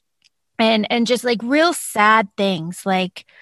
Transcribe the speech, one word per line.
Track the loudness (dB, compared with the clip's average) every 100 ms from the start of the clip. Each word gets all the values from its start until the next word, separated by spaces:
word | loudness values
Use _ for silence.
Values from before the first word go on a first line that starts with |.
| _ _ _ _ _ -2
And, | 0 2 0
and | 0 0
just, | 0
like, | -2 -4
real | 0 2 2
sad | 0 -4 0 4 4 2 -2
things. | -2 -2 -6 -8 -4
Like, | -2 -2 -8 -20 _